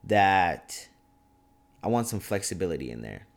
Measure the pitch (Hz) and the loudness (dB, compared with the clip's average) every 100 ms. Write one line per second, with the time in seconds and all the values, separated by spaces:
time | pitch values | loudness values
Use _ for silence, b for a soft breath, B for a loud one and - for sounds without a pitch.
0 | - 107 98 95 87 73 - - - _ | 2 4 6 6 4 -2 -10 -16 -16 _
1 | _ _ _ _ _ _ _ _ - 117 | _ _ _ _ _ _ _ _ -2 -2
2 | 117 107 - 101 - 87 90 76 64 57 | -2 -6 -4 -4 -4 -4 -4 -4 -6 -10
3 | 55 50 - | -12 -14 -18